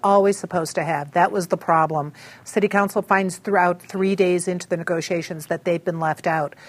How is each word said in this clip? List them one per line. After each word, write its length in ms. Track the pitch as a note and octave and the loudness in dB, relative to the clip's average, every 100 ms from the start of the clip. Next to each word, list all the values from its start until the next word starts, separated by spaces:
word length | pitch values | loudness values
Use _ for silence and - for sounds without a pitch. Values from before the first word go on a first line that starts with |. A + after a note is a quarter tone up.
always 320 | G3 G3+ G3 G3 | 4 4 4 0
supposed 360 | F#3 F#3 D#3+ | -4 -4 -4
to 80 | - | -4
have. 260 | D#3 D3+ D3 | -2 -4 -2
That 220 | F3 F#3 | 2 2
was 140 | G#3 E3+ | 2 -2
the 100 | F3+ | -2
problem. 560 | - E3 D#3 D#3 D3 - - - | 2 2 2 -2 -6 -10 -20 -20
City 240 | - A3 G3 | -6 -2 2
council 320 | G3+ G3+ G#3+ | 2 0 -2
finds 380 | G3 G3 F#3+ F3 | 0 0 0 -4
throughout 420 | - G3 F3+ F3+ | 0 2 2 0
three 340 | - F#3+ F#3+ | -6 -2 0
days 320 | G3 F3+ F3+ F3+ | 2 2 2 -2
into 220 | F3+ - | -6 -4
the 80 | E3+ | -4
negotiations 720 | E3 E3 - F3 D#3 D#3+ D3+ | -2 -4 -2 -4 -6 -10 -8
that 180 | E3 | -4
they've 180 | F3+ E3+ | -2 -2
been 160 | F3+ E3 | -2 -2
left 280 | D#3+ D3+ F3 | -2 -2 -2
out, 280 | D#3+ C#3+ - | -2 -4 -8